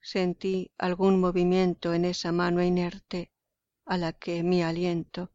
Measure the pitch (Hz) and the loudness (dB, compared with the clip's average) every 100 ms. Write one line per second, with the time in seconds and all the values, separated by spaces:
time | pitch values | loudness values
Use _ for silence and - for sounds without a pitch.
0 | - 202 180 175 190 185 180 _ 185 175 | -6 -2 -2 -2 -2 -4 -4 _ -4 2
1 | 190 190 180 180 180 185 185 170 170 170 | 4 4 4 2 2 4 2 0 -2 0
2 | 175 180 175 170 175 175 180 180 175 196 | 0 -2 -2 0 0 2 2 0 -2 -6
3 | _ 185 170 _ _ _ _ _ - 180 | _ -10 -10 _ _ _ _ _ -6 -4
4 | 170 160 - 170 170 180 165 165 175 170 | -4 -6 -6 -2 2 2 0 -2 -2 -2
5 | 160 - 180 | -6 -10 -12